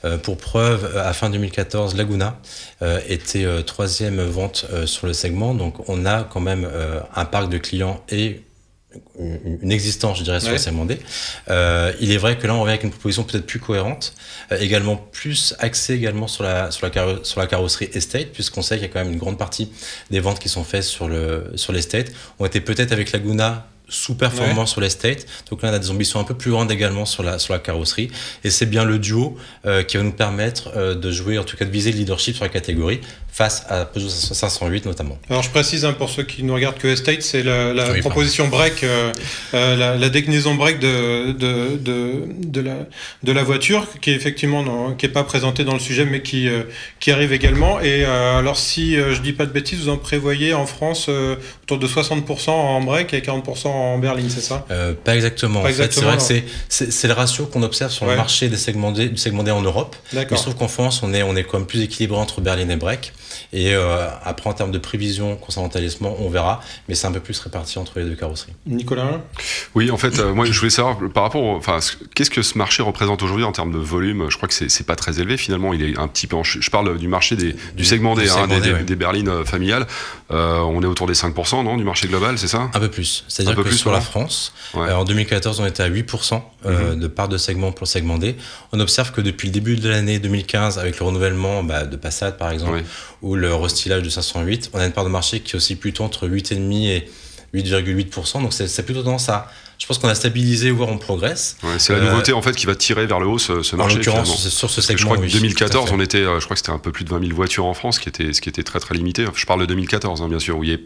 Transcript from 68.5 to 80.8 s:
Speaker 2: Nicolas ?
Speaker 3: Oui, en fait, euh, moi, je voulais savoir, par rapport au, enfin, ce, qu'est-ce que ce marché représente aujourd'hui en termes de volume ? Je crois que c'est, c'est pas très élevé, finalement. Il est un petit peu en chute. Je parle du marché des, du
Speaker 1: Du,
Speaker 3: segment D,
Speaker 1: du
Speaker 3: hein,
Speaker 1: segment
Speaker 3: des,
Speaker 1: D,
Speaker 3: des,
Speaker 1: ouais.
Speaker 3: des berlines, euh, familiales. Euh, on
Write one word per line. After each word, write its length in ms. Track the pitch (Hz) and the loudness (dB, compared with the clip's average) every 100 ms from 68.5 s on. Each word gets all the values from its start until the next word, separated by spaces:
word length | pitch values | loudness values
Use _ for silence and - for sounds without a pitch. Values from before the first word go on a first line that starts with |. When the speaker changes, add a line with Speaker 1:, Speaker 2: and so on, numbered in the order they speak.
| 82 160 | -12 -4
Speaker 2:
Nicolas ? 540 | 120 123 127 131 160 - - - - - | -4 -2 -2 -2 -4 -6 -8 -6 -6 0
Speaker 3:
Oui, 160 | 110 120 | 2 4
en 80 | 113 | 2
fait, 200 | 127 113 | 2 2
euh, 140 | 101 | 2
moi, 140 | 101 120 | 4 2
je 120 | 101 | 4
voulais 120 | 113 | 4
savoir, 260 | 117 123 104 92 | 4 2 0 0
par 120 | - | 2
rapport 180 | 107 151 | 2 2
au, 140 | 117 90 | 0 0
enfin, 240 | 87 82 | 0 0
ce, 120 | - - - | 0 -6 -6
qu'est-ce 160 | - 147 | 0 2
que 120 | - | 2
ce 140 | 107 110 | 0 0
marché 260 | 95 - | 2 2
représente 400 | 107 95 101 101 | 2 2 0 2
aujourd'hui 220 | 95 101 | 0 2
en 80 | 113 | 0
termes 200 | 92 85 | 0 -2
de 60 | 82 | -2
volume ? 520 | 76 87 98 104 78 | -2 0 0 0 -2
Je 60 | - | -2
crois 120 | - | -2
que 60 | |
c'est, 160 | - 71 | 0 2
c'est 140 | - - | 0 0
pas 100 | 85 | -2
très 240 | - 80 | -2 -2
élevé, 160 | 90 131 | 0 -2
finalement. 380 | - 92 95 | 0 0 0
Il 80 | 85 | 0
est 160 | 76 73 | 0 0
un 100 | 76 | -2
petit 180 | - - | -2 -2
peu 100 | 85 | -2
en 60 | |
chute. 200 | 82 - | -2 -2
Je 80 | - | 2
parle 260 | 104 101 85 | 2 2 0
du 100 | 87 | 0
marché 280 | 92 - 110 | 2 2 2
des, 160 | 85 | 0
du 60 | 76 - - | -2 -10 0
Speaker 1:
Du, 80 | |
Speaker 3:
segment 300 | 90 117 113 | 2 4 4
D, 80 | 110 | 4
Speaker 1:
du 60 | 101 | 4
Speaker 3:
hein, 20 | |
Speaker 1:
segment 140 | 92 98 | 4 4
Speaker 3:
des, 120 | 95 | 4
Speaker 1:
D, 80 | 90 | 4
Speaker 3:
des, 60 | |
Speaker 1:
ouais. 100 | 87 | 2
Speaker 3:
des 120 | 87 90 | 0 0
berlines, 320 | 87 101 98 | 2 2 2
euh, 160 | 87 | 0
familiales. 420 | 78 90 92 120 131 - - - - | 0 0 2 0 0 -6 -10 -14 -4
Euh, 300 | 80 85 85 | 0 2 2
on 220 | 82 85 | 2 2